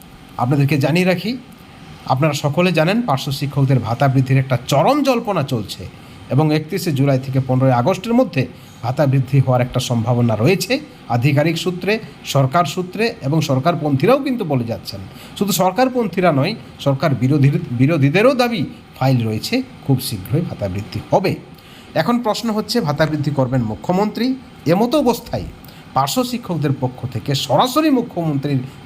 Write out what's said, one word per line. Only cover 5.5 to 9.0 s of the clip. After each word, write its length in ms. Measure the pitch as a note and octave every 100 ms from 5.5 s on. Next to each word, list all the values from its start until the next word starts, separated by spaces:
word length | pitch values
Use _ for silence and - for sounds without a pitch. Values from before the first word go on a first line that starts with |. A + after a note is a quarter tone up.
| A#2+ G2 - F#2 - - - -
এবং 260 | C3 D#3 D3+
একত্রিশে 360 | D#3 G3 F#3
জুলাই 280 | C3 C#3+ C3
থেকে 200 | C3 C3 B2+
পনেরোই 240 | B2+ C3
আগস্টের 420 | A#2+ B2+ F#3 A3+
মধ্যে 340 | A#3 B3+ C#3 A#2 - - -
ভাতা 220 | A#2 C3